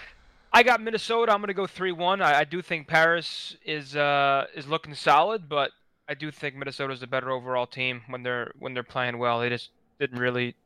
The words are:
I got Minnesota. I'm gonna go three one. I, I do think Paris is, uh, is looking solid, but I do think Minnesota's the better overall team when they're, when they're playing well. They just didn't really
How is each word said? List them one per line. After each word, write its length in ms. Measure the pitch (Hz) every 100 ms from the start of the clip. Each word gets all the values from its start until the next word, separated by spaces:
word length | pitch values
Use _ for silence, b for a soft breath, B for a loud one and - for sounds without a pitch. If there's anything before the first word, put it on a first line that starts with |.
| B B - _ _
I 120 | 233
got 180 | 240 233
Minnesota. 520 | 220 220 - 233 233
I'm 80 | 202
gonna 100 | 208
go 140 | 190 185
three 260 | - 185
one. 300 | 170 175 196
I, 160 | 165 143
I 60 |
do 180 | 151 175
think 260 | - 165 139
Paris 720 | 160 165 170 151 - - 175 -
is, 280 | 151 135
uh, 520 | 147 143 143 139 139 -
is 120 | - 139
looking 280 | 160 151
solid, 560 | 139 156 147 185 220 151
but 220 | 147 135 - _ _ -
I 60 |
do 160 | 143 151
think 260 | - 147 135
Minnesota's 440 | 139 127 139 127
the 60 | 123
better 240 | 131 127
overall 360 | 131 123 127 123
team 340 | 131 127 123 123
when 140 | 127
they're, 300 | 123 123 120 -
when 140 | 131
they're 100 | 127
playing 360 | 120 135 123 120
well. 220 | 120 117
They 100 | 120
just 180 | 120 - _ _ -
didn't 180 | 139 123
really 360 | 123 123 123 -